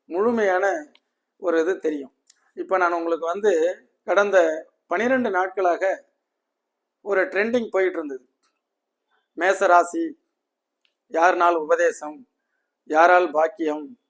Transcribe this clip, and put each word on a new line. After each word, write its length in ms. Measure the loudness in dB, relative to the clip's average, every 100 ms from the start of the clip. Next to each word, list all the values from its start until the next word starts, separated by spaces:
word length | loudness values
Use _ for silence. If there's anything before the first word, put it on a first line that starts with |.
முழுமையான 880 | -10 -4 -2 0 0 0 0 -2 -8 _ _ _ _ -8
ஒரு 240 | -2 0
இது 180 | 0 -2
தெரியும். 340 | -4 -6 -10 _ _ _ _
இப்ப 220 | -12 -4 -2
நான் 160 | 0
உங்களுக்கு 340 | -2 -4 -4 -4
வந்து 500 | -2 0 2 0 -4 _ _
கடந்த 640 | -2 0 4 4 2 -2 -10 _ -6
பனிரெண்டு 440 | -2 0 0 -2
நாட்களாக 760 | -2 -4 -2 -2 0 -2 -4 _ _ _ _ _ _ _ _ _ _
ஒரு 240 | -4 -2
ட்ரெண்டிங் 440 | -2 -2 -2 -2 -2
போயிட்டு 260 | -2 -2 -4
இருந்தது. 320 | -10 -12 _ _ _ _ _ _ _ _ _ _ _ -4
மேச 300 | -2 0 4
ராசி 520 | 4 2 -4 -6 -10 _ _ _ _ _ _ _ _ _
யாருனால் 420 | 2 2 4 2
உபதேசம், 760 | 2 0 2 2 -2 -10 -16 -20 _ _ _ _ _
யாரால் 460 | -2 4 6 6 2
பாக்கியம், 680 | 0 -2 -2 -6 -6 -10 -20